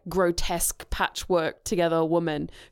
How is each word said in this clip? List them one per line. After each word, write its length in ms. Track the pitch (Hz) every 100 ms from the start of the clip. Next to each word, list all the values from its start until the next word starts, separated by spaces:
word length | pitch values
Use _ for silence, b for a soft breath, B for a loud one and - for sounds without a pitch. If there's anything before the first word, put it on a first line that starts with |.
| 180
grotesque 800 | 180 175 170 - 170 - - -
patchwork 760 | - 185 - - 175 160 -
together 400 | - 175 170 165 160
woman 440 | 170 165 151 170 B B